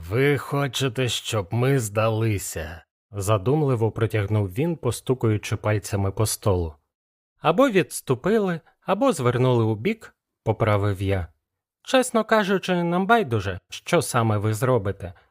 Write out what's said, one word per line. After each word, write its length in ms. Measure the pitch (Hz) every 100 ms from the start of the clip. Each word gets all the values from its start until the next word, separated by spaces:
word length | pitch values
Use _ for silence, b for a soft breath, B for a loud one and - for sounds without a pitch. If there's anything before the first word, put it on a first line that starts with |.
| 82
ви 300 | 113 139 139
хочете, 720 | - 143 139 - 135 117 123
щоб 400 | - - 110 92
ми 280 | 117 127 139
здалися?» 1040 | 110 104 113 110 113 98 - 85 78 82 _ _ _ 101
задумливо 760 | 95 110 98 156 143 120 110
протягнув 580 | - 113 110 98 107 98
він, 280 | 95 165 160
постукуючи 800 | 123 - - 127 113 104 - 110
пальцями 540 | 107 107 - 101 98
по 160 | 98 107
столу. 480 | - 107 90 82 - _ _ _ _ _ _
«Або 280 | 147 175 277
відступили, 920 | 190 - - - 120 180 226 196 165 b b -
або 260 | 202 269
звернули 520 | 156 123 120 127 120
у 100 | 113
бік», 420 | 104 131 226 - _ _ _
поправив 580 | - 104 107 104 104 95
я. 240 | 98 95 85 _ _ _ _ _
«Чесно 420 | - 262 247 226
кажучи, 580 | 220 220 190 190 - 180
нам 240 | 170 175 190
байдуже, 540 | 233 160 113 98 90 _
що 320 | - - 170
саме 360 | - 123 113 104
ви 160 | 107
зробите, 580 | 107 127 123 98 92 90 - b